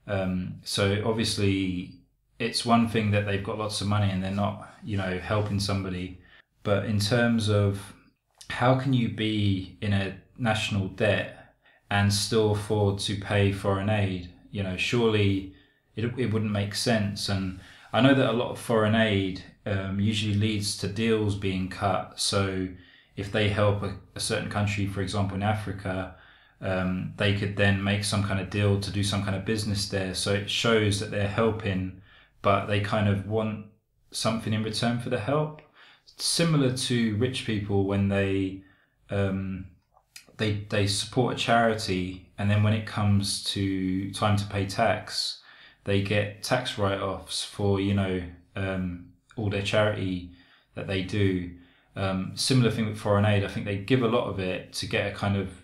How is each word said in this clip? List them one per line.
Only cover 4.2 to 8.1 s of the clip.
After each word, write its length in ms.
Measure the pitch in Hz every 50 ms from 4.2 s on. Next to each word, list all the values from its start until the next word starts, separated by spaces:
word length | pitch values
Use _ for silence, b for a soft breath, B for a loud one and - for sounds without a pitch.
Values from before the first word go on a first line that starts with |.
| 95
they're 80 | 95
not, 440 | 98 101 101 101 101 - - - - - -
you 140 | 110 104
know, 220 | 98 95 92 92 90
helping 420 | - - 107 107 101 104 101 101
somebody. 600 | 98 104 101 98 95 92 90 90 90 92 - - B B B B B B B _ -
But 240 | 107 101 98 101
in 120 | 117 104 104
terms 520 | 101 107 127 120 117 117 117 113 104 104
of 440 | 104 104 101 98 98 101 - - - - _ _